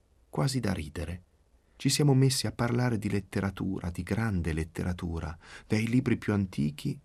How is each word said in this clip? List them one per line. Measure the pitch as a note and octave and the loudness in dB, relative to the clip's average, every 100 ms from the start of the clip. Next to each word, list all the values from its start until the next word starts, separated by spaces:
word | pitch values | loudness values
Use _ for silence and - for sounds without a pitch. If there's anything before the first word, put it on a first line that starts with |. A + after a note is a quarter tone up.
| _ _ _ | _ _ _
quasi | - C#3 C3 | -2 0 0
da | G#2 | 0
ridere. | F2+ D2 F2 D#2 F2+ - _ _ _ _ - | -2 -4 -6 -6 -8 -14 _ _ _ _ -4
Ci | - | 0
siamo | - D3 | 4 6
messi | C3 C3+ C3+ G#2+ | 6 6 2 -2
a | |
parlare | - A#2+ A#2+ B2 A2 | 0 0 2 2 0
di | G#2 | 0
letteratura, | G2+ - G2+ G2 F#2+ F#2 F#2+ F2 | -2 -2 -2 -2 -2 -4 -2 -4
di | F2+ | -6
grande | F2 G2+ A2+ F2+ E2 | -2 0 0 0 0
letteratura, | D#2 D#2+ - F2 F2+ F2 E2 D#2+ D#2+ - - - | -2 -2 -4 -4 -4 -4 -4 -6 -10 -16 -20 -2
dai | A2 A2+ | 0 2
libri | B2+ B2+ G2+ | 2 2 0
più | - | 2
antichi | G#2 F#2+ - D2 C#3+ - - | 0 0 0 -2 -2 -6 -6